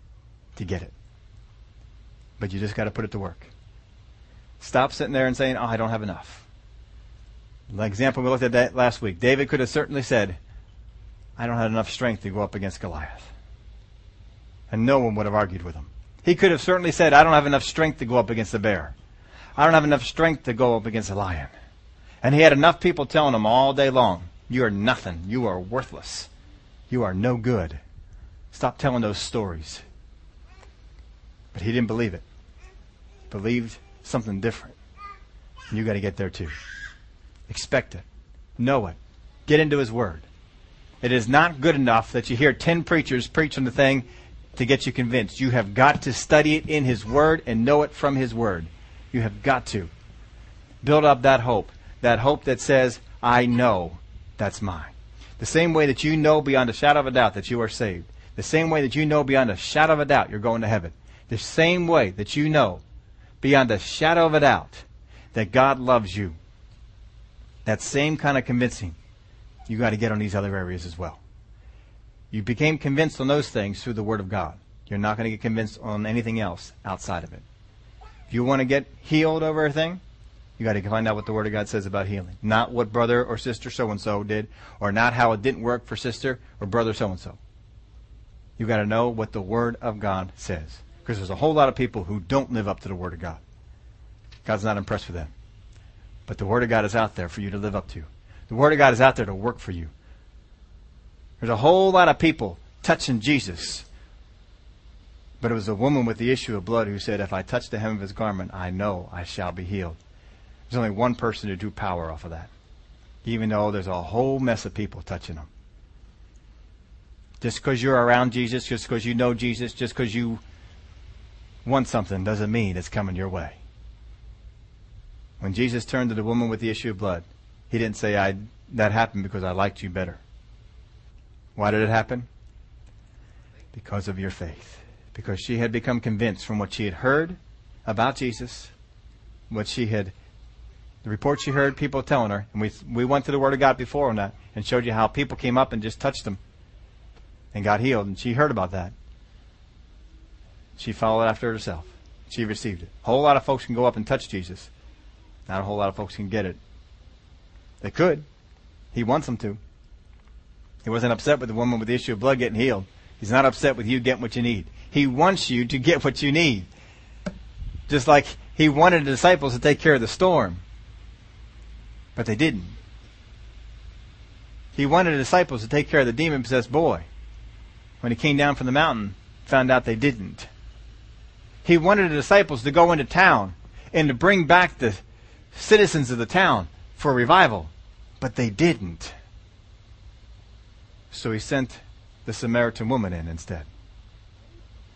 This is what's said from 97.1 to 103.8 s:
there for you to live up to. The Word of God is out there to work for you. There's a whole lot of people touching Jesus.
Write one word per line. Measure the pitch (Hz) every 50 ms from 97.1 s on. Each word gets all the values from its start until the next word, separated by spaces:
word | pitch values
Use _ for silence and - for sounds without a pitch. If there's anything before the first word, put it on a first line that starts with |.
| -
there | - 90 82
for | 80 107
you | 101 101
to | 92 101
live | 101 107 98
up | 98 90 -
to. | - - 78 - - - - - - - - -
The | 110
Word | 113 143 151
of | 156 143
God | 143 135 120
is | 110
out | 127 135 123
there | - 113
to | 98 98
work | 95 101 120 - -
for | - -
you. | 92 85 80 76 - - - - - - - - - - - - - - - - - - - - - - - - - - - - - -
There's | - 117
a | 120 107
whole | 123 151 175 185 190 196
lot | 185 185 175 165
of | 139 -
people | - 160 156 - 117 98 85 - - - - - -
touching | - 165 160 - - 127 113
Jesus. | 104 131 151 131 98 98 85 82 - - - -